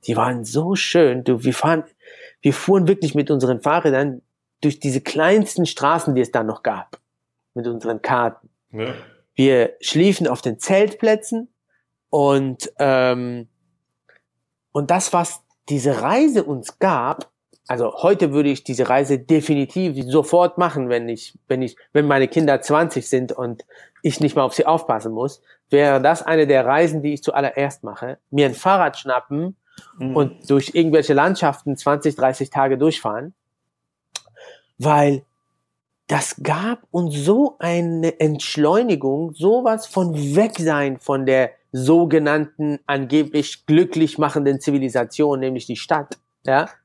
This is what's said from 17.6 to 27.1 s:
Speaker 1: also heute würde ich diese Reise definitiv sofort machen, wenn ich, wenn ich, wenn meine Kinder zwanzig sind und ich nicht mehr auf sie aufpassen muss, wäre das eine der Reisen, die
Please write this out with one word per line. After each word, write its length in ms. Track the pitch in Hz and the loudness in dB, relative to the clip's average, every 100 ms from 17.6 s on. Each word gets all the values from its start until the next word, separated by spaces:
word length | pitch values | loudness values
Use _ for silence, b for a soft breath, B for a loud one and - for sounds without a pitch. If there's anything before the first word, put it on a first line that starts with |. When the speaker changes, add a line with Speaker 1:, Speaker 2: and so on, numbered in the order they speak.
| _ | _
Speaker 1:
also 280 | 127 117 - | -4 -4 0
heute 300 | 170 196 165 | 2 2 2
würde 180 | 139 143 | 2 0
ich 140 | 135 | 0
diese 240 | - 123 127 | -6 -4 2
Reise 280 | 127 139 135 | 2 2 -2
definitiv 840 | 123 160 151 147 135 - 185 139 127 | 2 0 2 -2 -2 -2 -4 -4 0
sofort 480 | 147 143 175 180 175 | 0 2 2 2 0
machen, 300 | 180 143 123 | -2 -2 -2
wenn 180 | 120 117 | -4 -4
ich, 300 | 117 - _ _ | -10 -12 _ _
wenn 140 | 131 | -4
ich, 140 | 127 - b | -4 -8 b
wenn 140 | 147 147 | 0 2
meine 220 | 139 131 | 2 2
Kinder 320 | - 156 135 | 2 2 0
zwanzig 480 | - 147 165 139 - | 2 0 2 -2 -2
sind 240 | 131 127 | -2 -2
und 320 | - 123 113 - b b b | -6 -8 -10 -16 b b b
ich 180 | 165 - | -4 0
nicht 160 | 147 147 | 0 2
mehr 80 | |
auf 100 | 131 | 0
sie 120 | - 151 | 0 0
aufpassen 460 | 160 - 113 110 | 0 0 -4 -4
muss, 280 | 110 131 - b b _ | -6 -6 -8 b b _
wäre 320 | 143 147 135 | 2 4 4
das 200 | 135 165 | 2 0
eine 240 | - 160 147 | 0 2 4
der 200 | 135 123 | 4 2
Reisen, 360 | 139 170 156 | 2 2 0
die 120 | 147 | -6